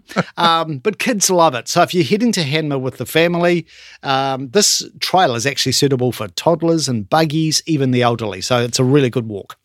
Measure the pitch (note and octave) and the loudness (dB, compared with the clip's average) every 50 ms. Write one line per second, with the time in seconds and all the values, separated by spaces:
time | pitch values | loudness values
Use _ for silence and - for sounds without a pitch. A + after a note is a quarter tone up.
0 | - - - - - - - - F3 E3+ E3 E3 E3 D#3+ D#3 C3 - G#3+ - - | -6 -8 -6 -6 -6 -6 -4 0 0 2 2 2 0 -2 -6 -4 -4 -4 -4 -2
1 | - - C4 G3+ E3+ - F#3 F3 E3 D#3+ C3 A#2 - - - E3+ F3 - - F3+ | -2 -2 -2 0 0 2 4 4 4 4 2 0 -6 -2 2 2 2 2 2 0
2 | D#3 A#2 F#3+ G#3+ A#3 A#3+ G#3 F#3 E3 C3 C#3+ D#3+ D#3 D3+ C#3+ C3+ B2+ C3 - - | 0 2 0 0 0 0 0 0 -2 0 -2 -2 -2 -2 -4 -4 -4 -6 -6 -8
3 | B2+ - - D#3+ E3 F3 F3 E3+ F3 F3 F3 F3 - _ - - - - - - | -8 -2 0 2 2 2 2 2 2 2 2 0 -2 _ -14 -20 -20 -20 -20 -12
4 | - C#3+ C3+ C3+ C3+ C3+ C3+ C3 C#3 C3 A2+ G3+ G3+ - - - - - - - | -4 -2 -2 0 0 -2 -4 -6 -6 -2 0 2 2 2 0 -2 -4 -8 -8 -6
5 | - - - F3+ F#3 D3 A#2+ A#2 G#2+ C#3 C#3 - - C3+ B2 - - C#3 C#3 B2+ | -4 0 2 4 4 4 2 0 -2 -4 -2 -2 -2 -2 0 2 2 2 2 2
6 | B2 B2+ A2 - A2 G2 - - - D#3 E3+ - E3 E3 E3 D#3+ C#3 C3+ B2+ A2+ | 0 -2 -2 -4 -8 -10 -8 -2 0 0 0 2 2 0 0 0 0 -2 -4 -4
7 | G2+ - - D#3 E3 D#3 C#3 D#3+ D#3+ D#3 D3+ - - - D#3+ C#3+ C3+ B2+ B2 B2 | -4 0 0 2 2 2 0 0 0 0 -2 -2 -2 -2 -2 0 0 0 2 2
8 | A#2+ A#2+ A#2+ G#2+ A2+ G#2 F#2+ F#2 F#2+ - B2+ A#2+ A#2+ A#2+ A#2 - C3 B2+ C3+ D3 | 2 2 0 -2 -4 -6 -8 -6 -4 -2 0 0 0 -2 0 0 2 4 4 4
9 | C#3 B2 G#2+ B2+ A2+ A2+ G#2 G2 F2 - - _ _ | 4 2 0 -2 -6 -6 -8 -10 -12 -14 -20 _ _